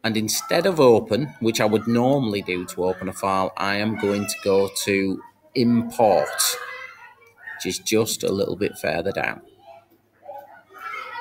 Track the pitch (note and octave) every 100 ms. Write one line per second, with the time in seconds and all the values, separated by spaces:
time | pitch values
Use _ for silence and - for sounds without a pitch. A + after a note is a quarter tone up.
0 | A#2 G#2+ A2 - - E3+ F#3 E3 C3 A2
1 | - G#2+ D3 - A2+ A2+ A2 G#2+ A2+ A#2
2 | B2 C#3+ A#2 G2+ F#2 F2+ F2+ - F2+ F#2
3 | F#2+ F#2+ G2 F#2+ F#2 - G2 G2+ G#2+ G#2+
4 | G2+ G2+ G2+ - G2+ G2 G2 - - G2
5 | F#2+ F#2+ - _ _ C3 A#2+ A#2 A2+ -
6 | A2 E2+ D2 - - - - - C5 -
7 | - _ - _ - - F#2+ F#2 - A2
8 | A#2+ - - F#2+ - F2 G2+ - - D#2+
9 | F2+ F2+ A#1 - - _ - - _ _
10 | _ _ - - - - _ - C6+ -
11 | A#4 A4+